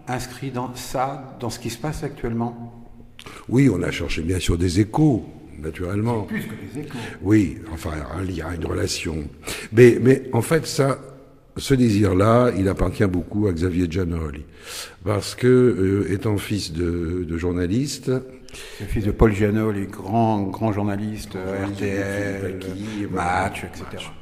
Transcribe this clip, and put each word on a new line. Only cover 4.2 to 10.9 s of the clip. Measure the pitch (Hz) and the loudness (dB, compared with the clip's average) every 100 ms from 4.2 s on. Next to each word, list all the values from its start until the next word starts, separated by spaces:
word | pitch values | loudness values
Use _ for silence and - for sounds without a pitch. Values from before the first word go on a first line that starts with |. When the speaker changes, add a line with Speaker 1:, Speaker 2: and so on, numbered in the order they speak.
Speaker 2:
bien | 80 92 | 0 0
sûr | - 87 | 2 2
des | 92 87 | 2 4
échos, | 104 - 151 110 - - - 71 | 2 4 4 4 -2 -12 -18 -10
naturellement. | 78 80 87 101 113 113 92 | -10 -6 -4 -2 0 -2 -2
Speaker 1:
C'est | 220 | -6
plus | - | -6
que | - | -10
des | 95 147 | -12 -10
échos. | 151 120 110 - | -10 -10 -10 -4
Speaker 2:
Oui, | 92 107 85 67 - | 4 6 4 -2 -10
enfin, | 80 - 76 73 85 92 | -8 -6 -6 -6 -6 -6
il | 85 | -6
y | |
a | 82 87 | -6 -6
une | 82 | -4
relation. | 90 92 - 87 78 73 - - - - | -2 -2 -2 -4 -4 -6 -10 -12 -10 2
Mais, | 107 123 107 | 10 10 10
mais | 120 127 - | 6 4 2
en | 120 | -2
fait, | 110 160 117 | 2 0 0
ça, | - 139 | 0 0